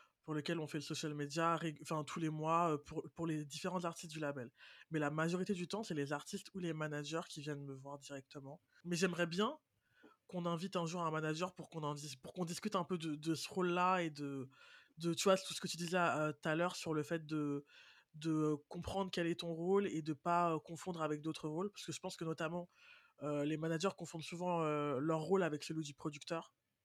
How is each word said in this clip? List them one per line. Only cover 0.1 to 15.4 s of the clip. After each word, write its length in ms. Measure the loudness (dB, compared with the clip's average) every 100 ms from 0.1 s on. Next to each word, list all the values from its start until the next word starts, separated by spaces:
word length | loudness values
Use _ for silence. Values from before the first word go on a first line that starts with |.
| _ -4
pour 80 | -2
lequel 240 | 0 0
on 80 | -2
fait 120 | -4
le 40 |
social 300 | -4 -4 -2 -4
media 400 | -2 2 4 4
rég-, 220 | 0 -4
enfin, 200 | -4 -2
tous 160 | -2 -2
les 100 | -2
mois, 420 | 0 4 4 6
euh, 40 | 2
pour, 240 | -2 -8 -6 -4
pour 120 | -2
les 180 | -2 -4
différents 400 | -4 -2 -2 -2
artistes 280 | -4 -8
du 60 | -4
label. 320 | -2 -2 -8 -12 -20 -20 -4
Mais 80 | 0
la 120 | 2
majorité 420 | 2 2 2 2
du 140 | 0 0
temps, 160 | -4
c'est 100 | -2 -2
les 180 | 0
artistes 340 | -2 -4 -10 -8 -6
ou 40 |
les 140 | -4
managers 480 | -2 -2 -4 -2 -4 -4
qui 120 | -6
viennent 220 | -6 -6 -6
me 80 | -10
voir 240 | -12 -14
directement. 640 | -10 -12 -12 -14 -14 -16 _ _ -4
Mais 100 | 2
j'aimerais 320 | 2 2 0
bien 300 | 2 0 0 _ _ _ _ -20 _ -10
qu'on 180 | -4 -2
invite 280 | 0 0 0
un 80 | 0
jour 140 | 0
un 80 | 0
manager 420 | 2 0 0 -2 -4
pour 140 | -10
qu'on 140 | -4
en 100 | -4 -4
dis-, 220 | -6 -10
pour 160 | -10
qu'on 120 | -4 -4
discute 300 | -2 0 0
un 80 |
peu 140 | 0 -2
de, 180 | -2 -2
de 200 | 0 0
ce 140 | -2
rôle-là 500 | 0 2 4 6 4
et 80 | 2
de, 400 | -2 -4 -4 -6 -12 -20 -20 -20 -4
de, 160 | 0
tu 120 | 4 6
vois, 120 |
tout 160 | 6